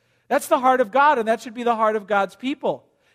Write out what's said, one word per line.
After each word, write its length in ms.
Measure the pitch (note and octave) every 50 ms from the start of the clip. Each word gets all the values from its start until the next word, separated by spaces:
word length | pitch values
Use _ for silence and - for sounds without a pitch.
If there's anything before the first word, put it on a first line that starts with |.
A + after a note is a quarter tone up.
| _ _ _ _ _
That's 220 | _ A#3 C#4+ - -
the 100 | E4 C#4+
heart 220 | A#3+ C4 C4 B3+
of 100 | B3+ G3+
God, 280 | G3 C4 C#4 D4+ D4+ B3
and 100 | A3 A3
that 140 | A3+ A#3 -
should 100 | B3+ G#3+
be 120 | B3 A#3+
the 120 | A#3 A#3
heart 200 | A3 A3+ G#3+ G#3+
of 100 | A3 G3+
God's 280 | F3+ G#3+ G3+ G3 F#3+ -
people. 520 | _ - C4 D4 C#4+ - D4+ - C3 - _ _ _ _ _ _